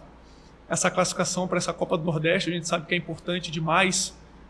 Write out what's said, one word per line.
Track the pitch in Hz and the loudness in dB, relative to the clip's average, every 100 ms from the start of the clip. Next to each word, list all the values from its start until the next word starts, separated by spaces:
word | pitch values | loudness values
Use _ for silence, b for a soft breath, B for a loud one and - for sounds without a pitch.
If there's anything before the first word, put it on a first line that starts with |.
| - - B B B B - | -20 -20 B B B B -6
essa | 170 180 | 0 2
classificação | 180 175 - 175 180 185 | 2 0 2 -2 0 0
pra | 175 | 0
essa | 175 | -2
Copa | 165 175 185 | -2 0 0
do | |
Nordeste, | 170 151 160 190 165 | 0 0 2 2 0
a | |
gente | 175 160 | -4 -2
sabe | 170 151 | -4 0
que | |
é | 175 | -2
importante | 170 160 - 180 170 | -2 -10 -4 -4 -4
demais, | 156 160 170 190 180 - - - - | -4 2 4 4 2 -4 -8 -20 -20